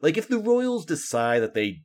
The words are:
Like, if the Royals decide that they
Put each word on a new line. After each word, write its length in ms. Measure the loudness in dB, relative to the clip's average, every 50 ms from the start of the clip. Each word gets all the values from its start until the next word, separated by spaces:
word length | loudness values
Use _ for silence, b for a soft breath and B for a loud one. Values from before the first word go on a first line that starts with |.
Like, 160 | b 0 0
if 100 | 0 0
the 120 | -2 -2 -2
Royals 480 | 2 2 2 2 2 0 -2 -4 -4
decide 560 | -4 -6 -6 -4 -4 -2 0 2 2 2 2 2
that 100 | 0 0
they 300 | 0 -2 -2 -2 -8 -14